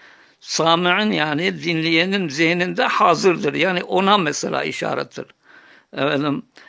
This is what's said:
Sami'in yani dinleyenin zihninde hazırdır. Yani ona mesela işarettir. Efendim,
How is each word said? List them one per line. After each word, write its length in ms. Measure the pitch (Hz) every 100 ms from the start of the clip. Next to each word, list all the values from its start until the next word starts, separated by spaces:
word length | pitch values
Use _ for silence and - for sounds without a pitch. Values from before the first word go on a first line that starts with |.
| - - _ _
Sami'in 720 | - - 165 165 180 185 214
yani 520 | 180 151 147 185 170
dinleyenin 680 | 151 165 160 165 180 202 175
zihninde 540 | 135 165 175 180 175
hazırdır. 680 | - - 208 160 190 160 151
Yani 300 | 143 175 180
ona 340 | - 185 190 208
mesela 460 | 156 147 - 147
işarettir. 600 | 151 - - - - - - _ _ - - - _
Efendim, 500 | 143 139 147 147 143 - -